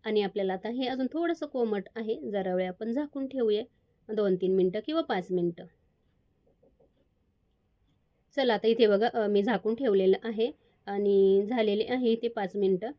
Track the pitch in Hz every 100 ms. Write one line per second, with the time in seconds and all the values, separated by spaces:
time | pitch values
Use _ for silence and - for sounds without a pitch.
0 | 226 214 196 202 190 185 214 240 254 254
1 | 254 302 339 330 294 262 233 202 190 226
2 | 220 269 254 202 185 180 185 180 220 240
3 | 294 277 269 269 226 208 254 _ _ _
4 | - 220 202 185 185 190 185 208 220 320
5 | 320 202 180 180 175 170 180 _ _ _
6 | _ _ _ _ _ _ _ _ _ _
7 | _ _ _ _ _ _ _ _ _ _
8 | _ _ _ - 254 208 220 233 214 202
9 | 233 240 208 202 202 202 214 233 262 196
10 | 190 190 226 214 240 302 _ _ - 202
11 | 202 196 196 196 202 247 214 202 220 254
12 | 240 226 233 233 190 202 190 180 220